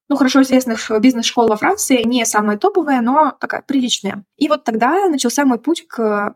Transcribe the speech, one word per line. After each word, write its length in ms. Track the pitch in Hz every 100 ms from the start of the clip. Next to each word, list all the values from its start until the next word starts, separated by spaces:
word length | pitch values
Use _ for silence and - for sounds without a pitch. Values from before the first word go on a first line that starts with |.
| -
ну, 60 | 277
хорошо 260 | 262 269
известных, 480 | 262 254 247 220 -
э, 100 | 220
бизнес-школ 480 | 254 233 233 - 226
во 100 | 208
Франции, 440 | 196 403 - 254
не 220 | 226 247 226
самая 320 | 214 208 208
топовая, 440 | 392 392 285 262
но 340 | 233 285 294 -
такая 220 | - -
приличная. 640 | - 269 247 - 196 202 - -
И 100 | 294
вот 160 | 294
тогда 440 | - 220 240 349 392
начался 380 | 277 240 285 277
мой 140 | 226
путь 260 | 285 339 -
к 480 | - 214 208 208